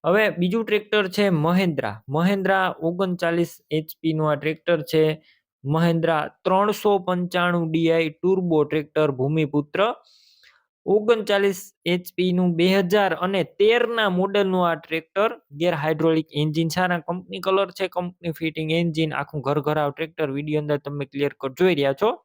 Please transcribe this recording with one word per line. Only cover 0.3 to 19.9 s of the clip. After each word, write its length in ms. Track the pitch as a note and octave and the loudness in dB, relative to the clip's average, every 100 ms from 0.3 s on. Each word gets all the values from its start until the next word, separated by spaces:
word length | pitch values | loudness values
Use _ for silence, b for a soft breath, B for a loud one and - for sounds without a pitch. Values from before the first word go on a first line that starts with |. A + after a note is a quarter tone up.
બીજું 340 | D#3+ F3+ A3+ | 0 0 0
ટ્રેક્ટર 400 | G#3 G#3 G#3 G#3+ F#3+ | 0 -2 0 -2 0
છે 160 | G3 G3+ | 0 2
મહેન્દ્રા. 680 | E3 D#3 F3 F#3 C#3 A2 G#2+ - | 2 2 2 2 -2 -6 -8 -6
મહેન્દ્રા 560 | D3 F3 G3+ F#3+ F#3+ F#3 - | 0 0 0 0 0 0 -2
ઓગણચાલીસ 680 | D#3+ F3 F#3+ F3+ E3+ E3+ E3+ - _ | -4 -2 -4 -2 -2 0 -2 -6 _
એચ 180 | D3+ D#3 - | -6 -6 -6
પી 120 | D#3+ | -4
નું 180 | D#3 D#3 | 0 0
આ 40 | |
ટ્રેક્ટર 460 | C#3+ D3 D#3 - E3 | 0 -2 -4 -2 -2
છે. 200 | D3 D#3+ D#3 D#3 b b b _ | 0 2 2 0 b b b _
મહેન્દ્રા 580 | C3+ D#3+ E3+ E3 E3 D#3 D3+ _ | -2 2 2 2 0 0 -4 _
ત્રણસો 480 | F#3 F#3+ G#3 G#3 G#3+ G3 | 0 2 0 0 0 0
પંચાણું 720 | F#3 F3+ F3+ F3+ F3 F3 E3 | 0 -2 -2 0 0 0 0
ડી 220 | E3 E3 | 0 2
આઈ 200 | E3 D#3+ | 2 0
ટર્બો 480 | D3+ F3+ F#3+ F3+ D#3 | 0 0 0 2 2
ટ્રેક્ટર 440 | D3 D3+ D3 D#3 D3+ | 2 -2 -2 0 0
ભૂમિપુત્ર. 680 | C3 C3+ D#3+ D3+ D3 D3 F3+ G#3+ - b b b b b b b _ - | 0 0 0 0 -2 -2 -2 -2 -2 b b b b b b b _ 0
ઓગણચાલીસ 720 | G3+ G#3+ A3+ G#3 G3+ G3 F#3+ - _ | 0 2 0 2 2 2 -2 -12 _
એચ 200 | E3+ F3+ F3+ - | -2 -2 -4 -2
પી 160 | F#3 | 0
નું 220 | F3+ F3+ E3 | 2 0 2
બે 120 | F3+ | 2
હજાર 440 | F#3+ F3+ G#3 F#3+ | 2 2 2 2
અને 280 | D#3+ F3+ G3 D#3+ - | 0 -2 -2 -4 2
તેર 240 | G#3 A#3+ A#3+ | 4 4 2
ના 220 | A#3 G#3 | 0 0
મોડેલનું 540 | F3+ F#3+ G3+ F#3+ F#3 F3 | 0 0 0 2 2 0
આ 120 | D#3+ | -2
ટ્રેક્ટર. 500 | - D#3+ - G3 A3 A#3 _ | -4 -6 -4 -2 -2 -2 _
ગેર 220 | C#3+ E3+ | -2 -2
હાઇડ્રોલિક 540 | D#3+ D#3 D#3 D#3+ D#3+ D#3 | 0 -2 2 2 2 0
એન્જિન, 360 | C#3+ D#3 D3+ E3 | -2 -2 0 -2
સારા 320 | F3+ F3+ F3 | 0 -2 -2
કંપની 400 | D#3+ F3 F3+ F#3+ | -4 -8 -8 -8
કલર 280 | F#3 G3 F#3+ | -2 0 0
છે, 160 | - F#3 | -4 -6
કંપની 440 | F3+ F3+ - F3 | -4 -8 -8 -8
ફિટિંગ 380 | D3+ D#3+ D#3 D#3 | -6 -6 -6 -2
એન્જિન, 380 | E3 E3+ D#3 D#3 | 0 0 0 -2
આખું 320 | C3+ C#3+ D3+ | -4 -6 -6
ઘર 160 | B2+ D3 | -2 0
ઘરાવ 300 | C#3+ D3+ C#3+ | 0 0 -2